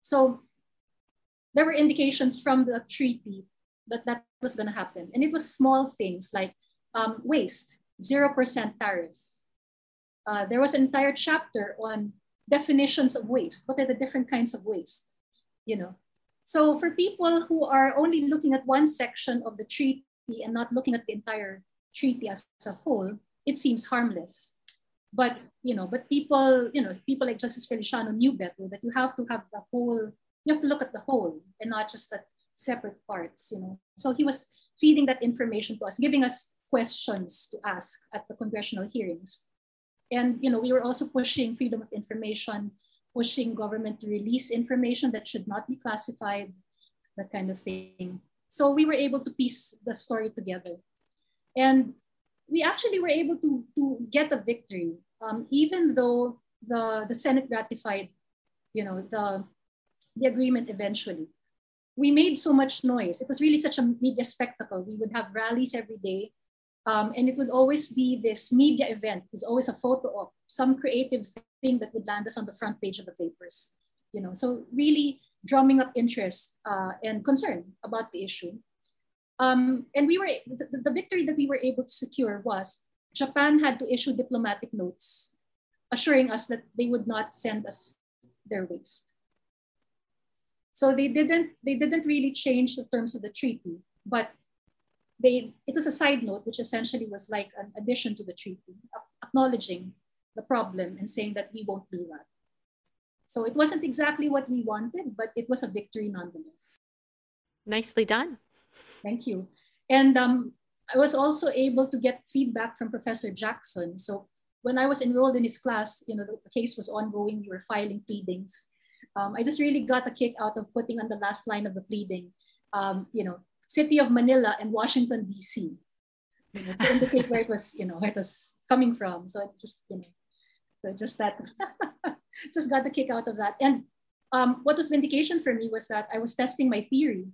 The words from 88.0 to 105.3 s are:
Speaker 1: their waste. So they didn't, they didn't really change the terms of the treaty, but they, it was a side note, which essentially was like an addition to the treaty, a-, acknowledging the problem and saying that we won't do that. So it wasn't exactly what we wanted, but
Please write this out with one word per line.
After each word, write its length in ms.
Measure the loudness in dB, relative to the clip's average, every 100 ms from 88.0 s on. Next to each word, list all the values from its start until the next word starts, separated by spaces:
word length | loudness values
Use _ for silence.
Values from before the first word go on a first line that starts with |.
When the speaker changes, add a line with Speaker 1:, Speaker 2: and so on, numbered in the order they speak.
| _ _ _ _ -8
Speaker 1:
their 160 | -6 -6
waste. 400 | -8 -12 -16 _ _ _ _ _ _ _ _ _ _ _ _ _ _ _ _ _
So 220 | 2 4 4
they 120 | 2
didn't, 440 | 4 4 4 0 _
they 120 | -4 0
didn't 300 | 0 0 2
really 260 | 0 0
change 440 | -2 0 2 2 0
the 100 | -4
terms 280 | -4 -4 -8
of 60 |
the 80 | -12
treaty, 480 | -4 -4 -4 -10 -12 _ _ -4
but 260 | -2 -4 _ _ _ _ _ _ _ _ _
they, 340 | 4 4 -2 -12 -6
it 80 | -2
was 100 | -2
a 60 |
side 320 | 2 2 2
note, 220 | -2 -6 -8
which 140 | -8
essentially 480 | -6 -6 -4 -6 -8
was 220 | -10 -8
like 200 | -8 -8 -12
an 120 | -14 -8
addition 380 | -4 -4 -4 -8
to 80 |
the 100 | -10
treaty, 420 | -14 -14 -14 -18 -20 _ -20
a-, 300 | -20 _ -2
acknowledging 680 | 2 2 0 -4 -10 -12 -18 _ _ _ -16
the 60 |
problem 540 | -2 -2 -2 -6 -8 -6
and 120 | -8
saying 240 | -6 -6
that 160 | -6 -10
we 100 | -10 -8
won't 220 | -8 -10
do 140 | -10 -10
that. 160 | -14 _ _ _ _ _ _ _ _ _ _ _
So 200 | -4 -4
it 100 | 2
wasn't 280 | 2 2
exactly 460 | -4 0 0 0 0
what 200 | 0 0
we 120 | -4
wanted, 540 | -2 -4 -6 -8 -10 -8
but 140 | -6